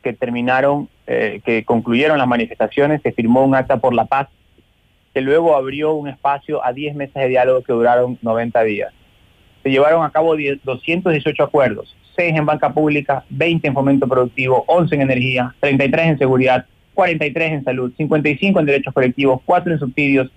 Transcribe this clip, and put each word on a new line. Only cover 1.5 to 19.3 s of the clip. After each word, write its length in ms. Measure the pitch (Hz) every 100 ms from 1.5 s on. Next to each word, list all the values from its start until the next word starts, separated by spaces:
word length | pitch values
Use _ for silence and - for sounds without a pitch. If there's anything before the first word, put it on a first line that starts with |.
| 113 107
concluyeron 540 | 117 117 120 151 151
las 80 | 123
manifestaciones, 720 | 120 113 117 110 - 143 151
se 100 | 127
firmó 320 | 113 113 127
un 120 | 135 131
acta 220 | 127 131
por 180 | 131 120
la 100 | 113
paz, 220 | 135 139 _ _ _ _ _ _ _ _
que 80 | 139
luego 340 | 131 156 170 147
abrió 380 | 135 143 151
un 140 | 156 143
espacio 560 | 131 139 143 - 151
a 80 | 127
diez 220 | 127 147 143
mesas 280 | 139 139
de 60 | 131
diálogo 340 | 127 127 127
que 100 | 123
duraron 460 | 120 117 123 123 123
noventa 420 | 117 113 117 117
días. 300 | 110 101 98 _ _ _ _ _ _ _
Se 80 | 139
llevaron 320 | 135 151 165
a 80 | 151
cabo 240 | 156 165 156
diez, 240 | 143 139
doscientos 500 | 131 127 - 170 185
dieciocho 300 | 156 151 143
acuerdos, 520 | 143 - 143 104 - _ _ -
seis 200 | 175 156
en 100 | 151
banca 280 | 151 147
pública, 500 | 147 151 147 143 139 -
veinte 380 | 135 165 165 151
en 60 |
fomento 340 | 135 139 139 135
productivo, 580 | 127 123 127 127 127 -
once 260 | 170 165
en 80 | 151
energía, 540 | 135 127 127 127 127 -
treinta 260 | 147 139 139
y 60 |
tres 160 | 147 165
en 100 | 147
seguridad, 460 | 135 127 127 127 - _ _
cuarenta 320 | - 185 160 151
y 80 |
tres 200 | 135 160
en 100 | 151
salud, 280 | 135 127 123 -
cincuenta 320 | 151 156 147
y 80 | 143
cinco 220 | 196 190
en 80 | 147
derechos 260 | 139 139
colectivos, 480 | 135 127 123 139